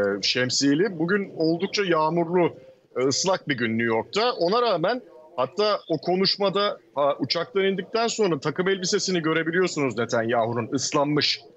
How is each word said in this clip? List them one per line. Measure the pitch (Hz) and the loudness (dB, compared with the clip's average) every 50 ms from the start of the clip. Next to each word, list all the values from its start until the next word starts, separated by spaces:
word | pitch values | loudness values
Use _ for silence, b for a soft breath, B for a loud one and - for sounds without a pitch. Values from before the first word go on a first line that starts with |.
| 101 101 101 101 95 | 2 2 0 0 -2
şemsiyeli. | - - 123 127 123 - - 135 143 143 151 196 226 185 151 | -2 0 0 0 0 0 0 2 2 2 2 2 0 -2 -2
Bugün | 160 170 202 202 196 - - | -2 0 0 0 -2 -4 -4
oldukça | - 160 160 165 170 190 196 - 208 202 | -2 0 0 0 0 -2 -2 -2 0 0
yağmurlu, | 185 170 156 156 156 165 175 170 160 175 180 170 147 - B B B B B B B - | 2 2 2 2 2 2 0 0 2 2 2 2 2 0 B B B B B B B -4
e, | 123 | 0
ıslak | 127 143 127 - - 185 185 180 - - | 0 0 2 0 0 0 0 0 0 -2
bir | 143 120 | -2 -2
gün | 123 110 113 113 | -2 -2 0 0
New | 117 117 113 | 0 0 0
York'ta. | 110 104 - - 196 226 247 - | 0 -2 -2 -2 0 0 0 0
Ona | - 170 175 202 247 240 | 0 0 0 2 2 2
rağmen | 233 196 165 160 196 247 254 - - - - - - - | 2 0 0 0 0 -2 -2 -6 -10 -20 -20 -20 -10 -4
hatta | - 127 131 - - 208 214 202 196 - - | -4 -4 -2 -2 0 0 0 0 -2 -2 -4
o | 165 151 | -6 -4
konuşmada, | - 175 180 185 190 - - - 202 196 180 196 202 208 - - - _ - | -2 0 0 2 2 0 0 0 0 0 2 2 0 0 -2 -6 -10 _ -4
ha, | 135 143 139 143 - | 0 0 0 0 0
uçaktan | 139 - - 170 170 - - 196 190 | -2 -2 -2 -2 -4 -2 -2 0 0
indikten | 196 196 185 185 - - 220 233 | 0 0 -2 -4 -4 -2 -2 0
sonra | 226 220 - 214 185 160 139 | 0 0 0 0 0 0 0
takım | - 156 135 - 180 196 | -2 -2 -2 -2 0 0
elbisesini | 196 190 185 170 208 190 - - 185 175 156 | 0 -2 -2 -2 -2 -2 0 0 -2 0 0
görebiliyorsunuz | 160 160 165 160 160 165 185 185 170 - 156 143 131 107 113 | 0 0 0 0 0 0 0 0 0 0 -2 -2 -2 -2 -2
Netanyahu'nun | 117 113 123 117 113 113 120 117 110 113 117 123 113 104 143 | -2 -2 0 0 0 2 2 2 2 0 0 -2 -2 -2 -2
ıslanmış. | 135 - - - 147 139 147 147 147 135 - - - - - - | -4 -2 -2 0 0 0 2 2 2 2 0 -2 -4 -6 -14 -20